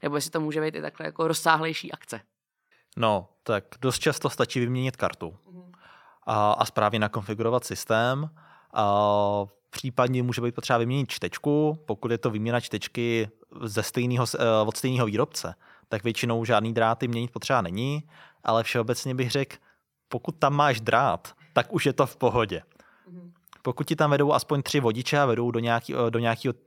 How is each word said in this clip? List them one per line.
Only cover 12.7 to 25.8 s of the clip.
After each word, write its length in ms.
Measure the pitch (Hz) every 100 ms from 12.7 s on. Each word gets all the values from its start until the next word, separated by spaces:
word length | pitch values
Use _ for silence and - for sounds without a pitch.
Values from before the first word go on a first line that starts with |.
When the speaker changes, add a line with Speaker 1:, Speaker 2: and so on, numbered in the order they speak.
| 104 - - 117 117 107 - _ -
Speaker 2:
ze 200 | 110 107
stejného 440 | 107 - 123 123 120
s-, 80 | -
eh, 260 | 117 110 107
od 100 | -
stejného 300 | 135 127 113
výrobce, 480 | 104 139 - 85 90 - - _
tak 160 | 107
většinou 400 | 113 110 120 117
žádný 300 | 113 110 110
dráty 340 | 113 113 117 123
měnit 220 | 117 120
potřeba 300 | 110 - 131
není, 420 | 87 95 131 147 - - - _
ale 180 | - 113
všeobecně 520 | 110 123 113 123 135
bych 160 | 127 123
řekl, 260 | 139 139 - _ _ _ _ _
pokud 240 | 123 - 160
tam 160 | 143
máš 260 | 147 147 113
drát, 520 | 110 117 131 85 - - _
tak 200 | - -
už 140 | 180 139
je 60 |
to 140 | 127 135
v 100 | -
pohodě. 460 | 123 117 107 85 - _ _ _ -
Speaker 1:
Mhm. 220 | 175 175 - _ -
Speaker 2:
Pokud 240 | - 123 147
ti 100 | 151
tam 140 | 151
vedou 220 | 143 143
aspoň 300 | 139 - 143
tři 180 | - 147
vodiče 380 | 120 110 127 143
a 80 | 139
vedou 240 | 113 120
do 80 | 117
nějaký, 360 | 117 117